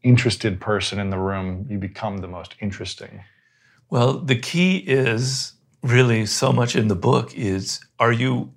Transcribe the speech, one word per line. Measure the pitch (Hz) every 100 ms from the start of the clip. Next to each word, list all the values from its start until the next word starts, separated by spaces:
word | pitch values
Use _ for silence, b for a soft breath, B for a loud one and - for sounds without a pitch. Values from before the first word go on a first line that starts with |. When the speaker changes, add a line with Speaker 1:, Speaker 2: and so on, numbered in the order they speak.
Speaker 1:
interested | 131 120 120 - 110 92
person | - 101 92 101
in | 98
the | 95
room, | 95 98 95 92 104
you | 101
become | 98 - 110 98
the | 92
most | 87 90 -
interesting. | 104 95 92 - - 104 - b b b b b _
Speaker 2:
Well, | 127 123
the | 135 151 127
key | - 170 185 185
is | - 135 131 113 131 135 - _ _ _
really | 131 123 127 110 104
so | - 131
much | 123 120 135
in | 110
the | 92
book | 117 127 117 -
is, | 107 95 - - - _
are | 117
you | 117 131 123 -